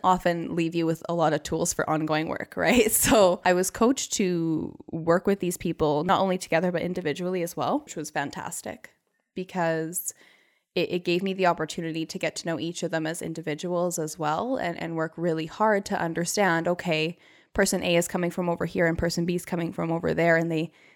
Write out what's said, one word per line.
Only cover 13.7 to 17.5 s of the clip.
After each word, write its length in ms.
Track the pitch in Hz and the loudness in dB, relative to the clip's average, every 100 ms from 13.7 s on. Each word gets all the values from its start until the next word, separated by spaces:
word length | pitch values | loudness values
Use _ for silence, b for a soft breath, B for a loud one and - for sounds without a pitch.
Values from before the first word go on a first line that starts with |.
| 175 180 170 | 0 0 -2
as 200 | 156 - | -6 -2
well 380 | 151 160 233 269 | -2 -2 -2 -2
and, 240 | 175 170 | -4 -4
and 160 | 165 165 | -6 -4
work 160 | 160 - | -4 -2
really 300 | 175 160 160 | -2 -2 -4
hard 380 | - 214 202 202 | 0 2 2 0
to 140 | 202 | -2
understand, 680 | 170 165 170 - 196 165 175 | -2 -2 -2 2 2 2 0
okay, 500 | 175 180 156 160 - b b b | -2 0 0 -2 -6 b b b